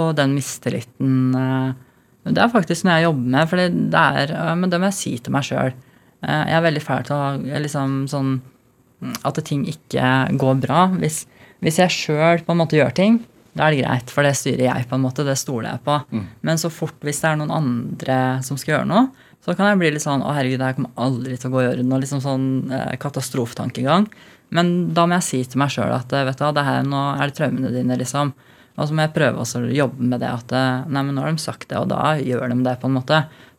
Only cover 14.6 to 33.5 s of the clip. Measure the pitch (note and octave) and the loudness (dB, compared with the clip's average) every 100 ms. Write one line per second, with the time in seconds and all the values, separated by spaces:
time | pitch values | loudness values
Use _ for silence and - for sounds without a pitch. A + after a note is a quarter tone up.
14.6 | B2+ B2 A#2+ C3 C3 C3 C#3+ C3+ - B2 | 2 0 -2 0 0 0 -2 -2 -2 -4
15.6 | A2+ B2 - D3 - A2 F#2 - D#3 D#3+ | -4 -4 -2 -2 -2 -8 -8 -6 -2 -2
16.6 | E3+ - D#3+ - D3 D3 D#3+ D3+ D3+ D#3 | -2 -6 -8 -6 -6 -2 0 0 -2 -2
17.6 | C#3 A#2+ - - - C3 B2+ C3 C3 C#3 | 0 -2 -4 -6 0 2 2 -2 -4 -6
18.6 | - D3 C3 F#3 C4 - - _ - F3+ | -2 -2 2 4 2 -2 -20 _ -4 0
19.6 | G3+ G3 E3 D3 D3+ C#3 C#3 D3 B2+ C3 | 2 4 2 0 0 0 0 0 0 0
20.6 | C3 C3 - - B2+ A#2+ C3 B2+ C3 C3 | 0 -2 -4 -2 -2 -2 -4 -6 -2 2
21.6 | B2 B2+ B2+ C3+ C3+ C#3+ C3+ C3 C3+ C3 | 2 2 0 0 0 -2 -2 0 0 0
22.6 | - B2+ - B2+ C#3+ C3+ C3 C3+ A#2 - | -2 -4 -4 -4 -6 -6 -4 -4 -4 -4
23.6 | B2 A#2+ C3 F3 G#3 - - - _ E3 | -6 -2 2 2 2 -4 -20 -20 _ 0
24.6 | F3 F3 E3 E3 E3+ F3 - C3 B2+ C3+ | 2 2 0 2 2 2 0 -4 -2 -2
25.6 | C#3 C3+ A#2 B2 B2 C#3 C3 C3 D3+ D3 | 0 0 -2 -2 -2 -2 -2 -2 0 0
26.6 | C#3 B2+ C3+ C#3 C#3 C#3 C#3+ C3+ C#3 B2 | 0 0 0 0 -2 -2 -2 -2 -2 -2
27.6 | B2+ B2 B2+ B2+ B2+ C#3 C#3+ - - - | -2 -2 0 -2 -2 -2 -2 -4 -16 -20
28.6 | _ - D3 D#3 D#3 D#3+ C3 B2 A#2+ A#2+ | _ -6 -2 0 0 2 2 0 -4 -4
29.6 | A#2+ C#3 C3 B2+ B2 B2 B2 B2 A#2+ B2+ | -2 0 0 0 -2 0 -2 -6 -4 0
30.6 | C3 B2+ D#3 C#3 C#3 C#3 D3 D#3+ - - | 0 -2 -4 -2 -2 -2 -2 -2 -4 -10
31.6 | - B2 - - D3 D#3 - B2 B2 B2 | -6 -4 -2 0 0 0 -2 -2 -2 0
32.6 | B2+ B2 C3 C3 B2+ D#3 D#3 - - | 0 0 -2 -2 2 2 2 -8 -20